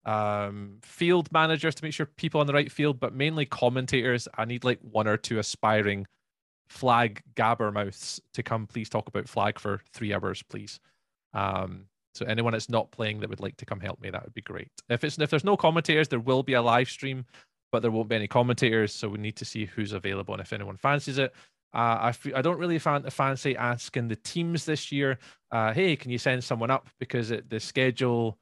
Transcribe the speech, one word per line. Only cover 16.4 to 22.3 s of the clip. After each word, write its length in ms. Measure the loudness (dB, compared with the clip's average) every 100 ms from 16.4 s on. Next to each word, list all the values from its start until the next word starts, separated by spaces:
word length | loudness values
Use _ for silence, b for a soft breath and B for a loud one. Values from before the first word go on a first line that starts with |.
be 120 | 4
a 80 | 4
live 260 | 6 4 2
stream, 360 | -4 -8 -8 -10 B B _ _
but 100 | 0
there 80 | 2
won't 180 | 0 0
be 80 | 0
any 100 | 2
commentators, 640 | 2 4 4 4 4 2
so 160 | -2 -6
we 100 | -6
need 180 | -8 -8
to 80 |
see 200 | -10 -8 -6
who's 260 | -6 -6
available 420 | -4 -4 -4 -6
and 60 | -8
if 120 | -8
anyone 240 | -8 -8 -2
fancies 420 | 0 0 0 0
it. 140 | 0 b b b _
Uh, 60 | 0 2 4
I 80 | 2
f-, 180 | 0 -4